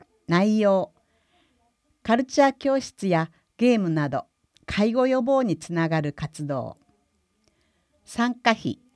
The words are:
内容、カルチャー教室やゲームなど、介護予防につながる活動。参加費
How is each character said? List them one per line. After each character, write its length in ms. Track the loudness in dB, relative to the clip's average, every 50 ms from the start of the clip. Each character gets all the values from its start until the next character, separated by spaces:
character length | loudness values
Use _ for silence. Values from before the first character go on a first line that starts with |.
| -20 _ _ _ -4 0
内 320 | 0 2 2 2 2 2
容、 320 | 2 2 2 2 -2 -4 _ _ _ _ _ _ _ _ _ _ _ _ _ _ _ _ _ _ _ _ _ _ 0
カ 100 | 0 0
ル 100 | 0 0
チ 160 | 0 4 4
ャ 120 | 4 4
ー 40 | 2
教 220 | 0 -2 -2 -2 -2
室 300 | -4 -6 _ -6 -2 0
や 240 | 0 0 0 -4 _ _ _ _ _
ゲ 180 | 0 2 2 2
ー 60 | 2
ム 100 | 2 0
な 180 | 0 0 -2 -2
ど、 180 | -4 -6 -8 _ _ _ _ _ _ _ -12
介 260 | -8 -2 0 0 2
護 140 | 2 2 2
予 160 | 2 2 0
防 220 | 0 2 2 2 2
に 120 | 0 -2
つ 160 | -4 -6 -6
な 160 | -2 -2 0 0
が 120 | 0 -2
る 120 | -2 -2
活 320 | -6 -6 -10 -10 -8 -10 -8
動。 320 | -6 -6 -6 -6 -10 -12 _ _ _ _ _ _ _ _ _ _ _ _ _ _ _ _ _ _ _ _ _ _ _ _ _ _
参 300 | -10 -4 -2 -2 -2 -2
加 160 | 0 0 0
費 300 | 0 0 -2 -8 -8 _ _ _ _